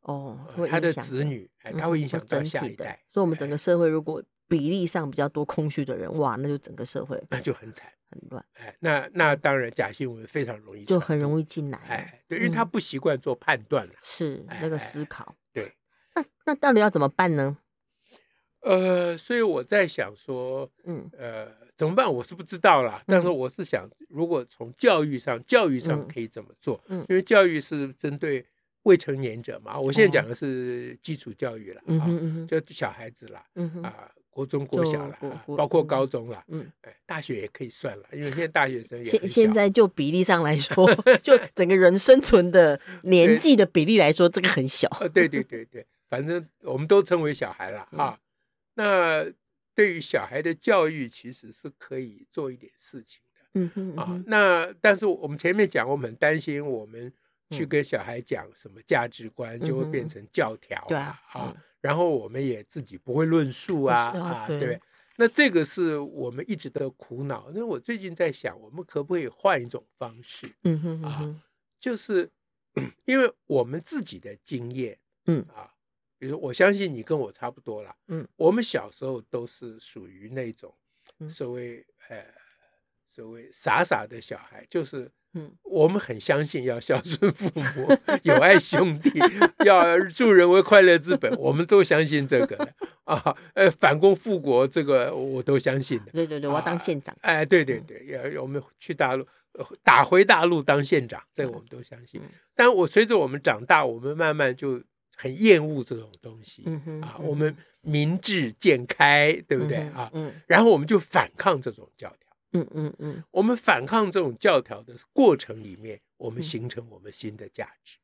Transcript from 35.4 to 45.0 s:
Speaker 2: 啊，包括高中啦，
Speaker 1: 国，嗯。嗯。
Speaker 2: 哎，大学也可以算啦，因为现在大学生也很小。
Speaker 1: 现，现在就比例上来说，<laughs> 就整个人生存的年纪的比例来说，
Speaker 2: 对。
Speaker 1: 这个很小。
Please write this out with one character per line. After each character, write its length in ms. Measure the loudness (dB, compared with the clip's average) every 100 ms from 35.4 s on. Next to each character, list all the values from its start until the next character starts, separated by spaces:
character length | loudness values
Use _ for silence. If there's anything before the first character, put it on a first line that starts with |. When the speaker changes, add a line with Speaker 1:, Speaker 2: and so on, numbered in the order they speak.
| -10
Speaker 2:
啊， 20 | -4
包 100 | 0
括 160 | 0
高 220 | 2 -2 -2
中 240 | -4 -10
啦， 120 | -16 _
Speaker 1:
国， 80 | -16
嗯。 60 |
嗯。 100 | -16 _
Speaker 2:
哎， 140 | -20 _
大 160 | _ -12
学 180 | -8 -10
也 60 | -10
可 140 | -12
以 40 | -16
算 260 | -12 -12 -12
啦， 80 | _
因 100 | -10
为 60 | -8
现 100 | -6
在 100 | -2
大 180 | 0 0
学 160 | -2
生 160 | -10 -12
也 0 |
很 160 | -2 -2
小。 60 | 2
Speaker 1:
现， 20 |
现 240 | 4 4
在 160 | 6 4
就 180 | 6 4
比 240 | 4 -2
例 120 | 0
上 200 | 2 2
来 140 | 2 0
说， 320 | 0 6 6 8
<laughs> 160 | 6 4
就 140 | 6 4 4
整 140 | -2 2
个 80 | 6
人 220 | 6 6
生 200 | 8 8
存 300 | 8 6 8
的 300 | 6 6 4 -6 -12
年 360 | 4 6 8 6
纪 160 | 6
的 120 | 6 6
比 180 | 4
例 140 | 4 4
来 120 | 4
说， 160 | 6 4
Speaker 2:
对。 140 | 4
Speaker 1:
这 80 | 0
个 0 |
很 180 | 0 -2
小。 220 | -2 -2 -2